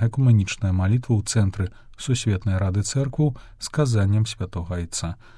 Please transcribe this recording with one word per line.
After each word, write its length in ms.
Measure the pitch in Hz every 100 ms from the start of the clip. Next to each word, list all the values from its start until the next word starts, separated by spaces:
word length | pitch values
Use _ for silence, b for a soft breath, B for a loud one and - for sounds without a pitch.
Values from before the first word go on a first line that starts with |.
| 113
экумэнічная 640 | 135 131 110 95 - 98
малітва 460 | 92 95 123 123 110
ў 40 | -
цэнтры 420 | 113 98 - 87 b b b
Сусветнай 580 | - 123 113 98 101 92
Рады 200 | 98 98
Цэркваў 520 | - 135 135 127 151 123 B B
з 80 | -
казаннем 560 | - 139 107 98 107 110
святога 520 | - 90 90 85 87
айца. 360 | 85 - - 160 B